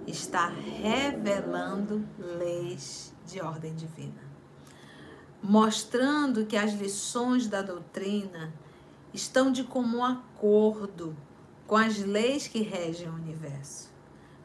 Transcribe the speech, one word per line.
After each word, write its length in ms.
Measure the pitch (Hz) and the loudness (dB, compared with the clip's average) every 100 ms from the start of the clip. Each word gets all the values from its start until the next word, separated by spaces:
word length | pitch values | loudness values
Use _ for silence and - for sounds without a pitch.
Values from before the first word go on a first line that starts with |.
| - | -10
está 400 | - - 185 175 | -8 -2 0 0
revelando 1600 | 170 - - 208 240 277 269 208 202 175 175 175 196 208 214 214 - | -2 -8 -4 0 0 0 -2 0 0 0 -4 -4 -4 -2 -2 -4 -8
leis 960 | 175 170 175 175 175 180 - - - - - | -8 -4 -4 -2 -4 -6 -10 -12 -14 -18 -14
de 140 | 190 | -8
ordem 340 | 160 160 160 | -6 -6 -8
divina, 480 | 160 160 - 143 143 143 - - - - - - - - - - - | -8 -10 -10 -12 -12 -16 -18 -20 -20 -20 -20 -20 -20 -18 -20 -20 -6
mostrando 1000 | 196 214 220 214 - 247 262 302 285 220 | 6 8 8 4 -2 2 4 4 2 2
que 120 | 214 220 | 2 2
as 160 | 214 | 2
lições 720 | 208 196 - - 247 247 254 214 | 0 -2 -4 -4 -2 2 2 2
da 160 | 202 | 0
doutrina 880 | 196 175 165 - 190 208 196 170 160 160 - - - - - | -4 -6 -8 -6 -2 -2 -2 -8 -10 -12 -16 -20 -20 -20 -14
estão 360 | - - 262 269 | -8 0 4 6
de 140 | 254 | 4
comum 400 | 254 262 233 233 | 0 0 0 2
acordo 1120 | 247 254 - - 208 208 214 214 202 170 165 151 - - - - - | 2 0 -6 0 6 8 8 4 -6 -8 -10 -10 -14 -20 -20 -14 2
com 100 | 214 | 4
as 220 | 220 208 | 4 2
leis 480 | 196 208 233 294 - | 0 2 2 2 -2
que 140 | 226 | -2
regem 480 | 214 185 170 165 175 | -2 -2 -4 -4 -6
o 60 | |
universo. 840 | 165 160 160 151 139 139 - - - - - - - | -8 -8 -8 -8 -10 -12 -14 -16 -20 -20 -20 -20 -16